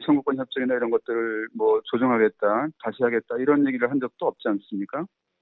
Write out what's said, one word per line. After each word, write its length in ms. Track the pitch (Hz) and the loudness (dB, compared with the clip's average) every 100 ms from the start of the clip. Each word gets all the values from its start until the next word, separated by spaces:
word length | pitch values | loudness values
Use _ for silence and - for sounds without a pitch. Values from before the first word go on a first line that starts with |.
| - | 2
청구권 320 | 143 139 131 | 2 2 -4
협정이나 360 | 127 135 127 | -4 -4 -2
이런 160 | 123 117 | 0 0
것들을 580 | 113 - 117 117 107 110 117 | 0 0 -2 -2 -4 -6 0
뭐 260 | 110 110 - | 2 2 0
조정하겠다, 800 | 120 127 117 107 - 104 110 151 - | 0 2 4 2 2 0 0 -2 -6
다시 200 | 110 104 | -10 -2
하겠다 340 | 120 117 - 120 | 0 0 -4 -2
이런 280 | 135 143 143 | 2 2 2
얘기를 240 | 127 120 | 0 -2
한 80 | 139 | -2
적도 260 | 123 - 156 | -4 -4 -4
없지 220 | - 117 | -4 -4
않습니까? 560 | 101 - 98 98 139 185 _ _ _ | -4 -4 -10 -8 -8 -10 _ _ _